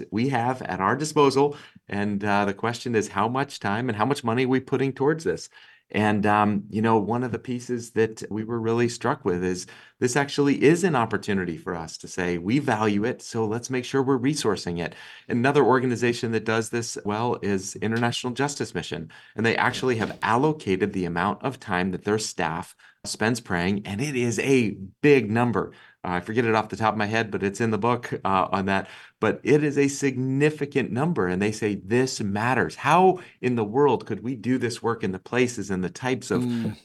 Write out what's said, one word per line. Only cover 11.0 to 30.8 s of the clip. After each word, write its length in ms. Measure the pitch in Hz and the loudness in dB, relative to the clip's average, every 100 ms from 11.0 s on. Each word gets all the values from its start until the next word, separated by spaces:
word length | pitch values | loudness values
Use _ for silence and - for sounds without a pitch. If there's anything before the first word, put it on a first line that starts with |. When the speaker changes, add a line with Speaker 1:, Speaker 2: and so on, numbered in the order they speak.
| 113 104 - 98 87 80 | 2 -2 -2 -2 -2 -4
Speaker 1:
for 160 | 92 85 | -6 -6
us 220 | 80 - | -8 -12
to 80 | - | -10
say, 280 | - 87 87 | -4 -2 -2
"We 220 | 90 135 | 0 0
value 440 | 131 107 107 101 113 | 2 2 2 2 0
it, 160 | 123 | -4
so 240 | - 117 110 | -6 -4 -2
let's 240 | 113 120 | -4 -4
make 160 | 127 123 | -6 -2
sure 160 | 135 | 0
we're 160 | 131 135 | 2 2
resourcing 600 | 127 151 113 92 90 85 | 0 0 0 -2 -2 -4
it." 160 | 80 - - - - | -6 -8 -18 -18 -4
Another 340 | 120 127 143 | 0 2 4
organization 680 | 113 127 127 113 120 120 117 | 6 4 2 0 0 0 -2
that 100 | 113 110 | -2 0
does 240 | 113 113 | 0 0
this 280 | 120 117 - 101 | -4 -4 -6 -4
well 340 | 104 120 104 | -2 -2 -2
is 360 | 98 98 95 - | -2 -2 -4 -6
International 560 | 110 113 120 120 127 | -4 0 0 -2 -4
Justice 420 | 117 139 - 113 87 | -2 -2 -4 -6 -6
Mission. 340 | 80 82 80 - - - | -6 -8 -10 -16 -12 -2
And 100 | 113 | 0
they 100 | - | 2
actually 400 | 120 120 131 113 | 2 2 0 0
have 200 | 90 - | -2 -2
allocated 720 | - 117 156 151 - 92 101 | 0 2 2 0 0 0 0
the 140 | 95 85 | 0 -2
amount 360 | 85 95 101 | 0 -2 -2
of 160 | 135 123 | -6 -8
time 320 | - 90 95 | -2 -2 0
that 120 | 90 | -2
their 160 | - 107 | -2 -2
staff 560 | - - 82 80 85 - - _ - | -2 -4 -2 -2 -6 -12 -20 _ -12
spends 340 | - 107 120 | -2 0 0
praying, 420 | - 90 87 101 101 | -2 -2 0 -2 -4
and 160 | 101 | -6
it 160 | 147 131 | -4 -2
is 200 | 120 - | 0 0
a 320 | 135 135 110 98 95 - | 4 4 2 -2 -10 0
big 300 | 147 139 107 | 6 6 4
number. 400 | 113 120 95 - - - _ | 2 2 0 -2 -8 -20 _
Uh, 60 | 90 | -4
I 100 | 90 | -4
forget 240 | 90 110 | -2 0
it 100 | 117 110 | 2 2
off 120 | 107 | 0
the 80 | 95 | 0
top 180 | 110 | 0
of 40 | 107 | 0
my 80 | 104 | 0
head, 260 | 113 107 | 0 -2
but 100 | 101 | -2
it's 200 | 98 98 | -2 0
in 100 | 117 | 0
the 60 | 107 | 0
book, 340 | 117 120 - 113 95 | 0 0 -4 -4 0
uh, 220 | 95 90 | 2 2
on 140 | 98 95 | 0 0
that. 240 | 98 95 - - _ | -2 -2 -12 -20 _
But 180 | 107 - | 0 0
it 200 | - 147 | 4 4
is 140 | 151 143 | 4 2
a 100 | 139 | 0
significant 1040 | 139 139 123 131 135 151 151 143 - | 0 -2 -2 -2 2 2 0 -4 -2